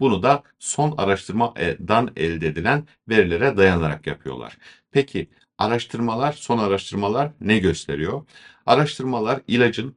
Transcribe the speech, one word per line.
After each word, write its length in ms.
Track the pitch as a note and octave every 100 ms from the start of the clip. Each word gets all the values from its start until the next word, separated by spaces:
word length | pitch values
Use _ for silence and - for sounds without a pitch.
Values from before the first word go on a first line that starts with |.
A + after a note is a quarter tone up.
Bunu 220 | C3 F#2+
da 200 | A#2 C#3+ - _
son 360 | - - D3+ D3+
araştırmadan 1120 | G2 G2 - G#2 A#2 - E2+ - E2+ A2 B2 -
elde 300 | E2 E2 D#2+
edilen 380 | D#2 G2 D3 D3 _ -
verilere 480 | A2 F2+ E2+ C3+ G#2
dayanarak 500 | F#2+ F2+ D#2 D2+ -
yapıyorlar. 520 | D2+ C2+ B1 A1+ - - - _
Peki 360 | C#3+ C#3 F#2 - _ _ -
araştırmalar, 760 | G#2+ A#2+ - A#2 A#2 A2+ C#3+
son 260 | D3+ - A#2
araştırmalar 720 | G#2 G2 - G2 G2+ A#2+ D3 -
ne 180 | G2+ A2
gösteriyor? 640 | F2+ D#2+ - C#2+ E2 C3+ - - - _ -
Araştırmalar 760 | B2+ D3 - C3 - G#3+ C3+ -
ilacın 460 | A#2+ A#2+ A2 C3+